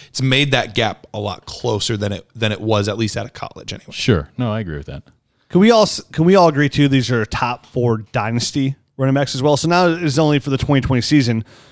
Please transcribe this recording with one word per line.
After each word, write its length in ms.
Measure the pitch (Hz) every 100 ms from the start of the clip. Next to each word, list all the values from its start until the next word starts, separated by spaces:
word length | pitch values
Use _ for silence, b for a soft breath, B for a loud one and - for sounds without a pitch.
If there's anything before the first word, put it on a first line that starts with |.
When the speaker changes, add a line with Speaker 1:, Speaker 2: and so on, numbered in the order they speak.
| B
Speaker 1:
it's 100 | -
made 280 | 127 131 143
that 220 | 127 113
gap 320 | 104 107 - -
a 60 | 107
lot 260 | 104 90 -
closer 500 | - 113 104 - 107
than 160 | 101
it, 160 | 95 _ 110
than 160 | 110
it 80 | 95
was, 300 | 110 104 104
at 80 | 104
least 180 | 107 110
out 120 | 101
of 60 |
college 380 | - - - -
anyway. 200 | - -
Speaker 2:
Sure. 380 | - - 87 71 -
No, 120 | 120
I 100 | 107
agree 160 | 92 73
with 100 | 71
that. 160 | 71 _ _ _ _ _
Speaker 3:
Can 120 | 180
we 80 | 220
all 140 | 226
s-, 180 | 202 - -
can 140 | - 165
we 100 | 190
all 120 | 170
agree, 200 | 143 147
too, 180 | - 143
these 240 | 135 120
are 120 | 120 107
top 400 | - 123 123 _
four 320 | 131 120 110
dynasty 760 | 104 123 107 117 - 147 135 139 _ -
running 160 | 135
backs 220 | 139 139 127
as 80 |
well? 120 | 147 143
So 120 | 160
now 180 | 175 180
it's 280 | 165 160 131
only 220 | 156 143
for 100 | 143
the 80 | 135
twenty 240 | - 139
twenty 200 | 123 127
season. 440 | - 151 120 113 - b b